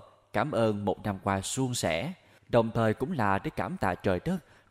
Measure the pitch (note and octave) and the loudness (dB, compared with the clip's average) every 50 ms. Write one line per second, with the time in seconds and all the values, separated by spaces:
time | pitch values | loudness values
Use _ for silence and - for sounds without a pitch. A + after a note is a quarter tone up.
0 | - - - _ _ _ - G#2 A#2+ D3+ - A2+ A2+ A2 G#2 G2+ G2+ G2 - - | -4 -20 -20 _ _ _ -2 -2 0 0 2 2 2 2 2 0 0 -2 -2 -2
1 | - G#2+ G2 F#2+ - G2+ G2 F#2+ F#2+ - - C3 C3+ B2 B2 - - F2 D#2 E2 | -2 -6 -4 -2 0 0 0 0 -2 -4 -2 -2 -2 -2 -2 0 0 0 0 0
2 | A#2 E3+ F#3 - _ _ - - _ - B2 A#2+ A2+ A2+ - A#2 A2+ A2 G#2+ - | -2 -4 -8 -12 _ _ -20 -20 _ 2 4 4 4 4 2 2 2 2 2 0
3 | C3 D3+ F#3+ C3 G#2+ G2+ G2 G2 - D#3 - - F2+ A2 F3+ - G#2+ F#2+ F2+ - | -2 -4 -2 0 2 2 2 0 -2 -4 -6 -4 -6 -4 -4 -2 -2 -2 -2 0
4 | - G#2 F#2 F2 - D#3+ F#3+ E3+ - - - - _ _ | 0 0 0 0 0 -2 -4 -4 -6 -12 -20 -20 _ _